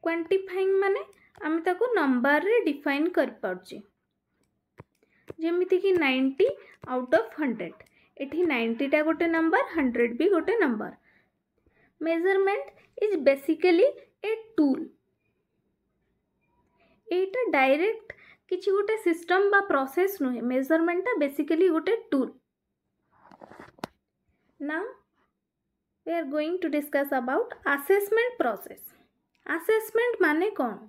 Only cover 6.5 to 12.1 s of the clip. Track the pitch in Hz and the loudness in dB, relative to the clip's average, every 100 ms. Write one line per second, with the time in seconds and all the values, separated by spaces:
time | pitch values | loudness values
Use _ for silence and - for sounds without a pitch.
6.5 | 587 - - - 254 254 320 453 - 294 | 0 -12 -20 -6 -6 2 2 2 -4 -4
7.5 | 220 170 - - _ _ - 277 302 359 | -4 -8 -12 -20 _ _ -12 -8 -2 0
8.5 | 254 226 233 277 302 302 320 339 330 320 | 0 -2 -2 2 2 2 2 2 2 2
9.5 | 381 554 330 262 233 240 240 339 359 339 | 2 0 0 0 2 0 2 2 2 2
10.5 | 466 320 214 214 - _ _ _ _ _ | 0 2 0 -6 -12 _ _ _ _ _
11.5 | _ _ _ _ _ 320 | _ _ _ _ _ -2